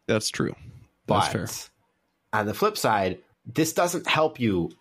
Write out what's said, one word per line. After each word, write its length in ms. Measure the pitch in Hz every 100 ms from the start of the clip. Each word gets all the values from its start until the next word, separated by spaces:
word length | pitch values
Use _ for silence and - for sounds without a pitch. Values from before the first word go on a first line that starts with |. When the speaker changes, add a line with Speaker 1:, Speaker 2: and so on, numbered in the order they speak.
| -
Speaker 1:
That's 200 | 107 -
true. 260 | - - - - - - _ -
That's 220 | 104 87
Speaker 2:
But 40 |
Speaker 1:
fair. 160 | - - - - _ _ _ _ _ -
Speaker 2:
on 140 | 107 104
the 80 |
flip 220 | 107 208 208
side, 420 | 127 107 95 92 _ _ -
this 260 | 120 160
doesn't 340 | - 175 170 -
help 320 | - 156 156
you 320 | 117 92 82 -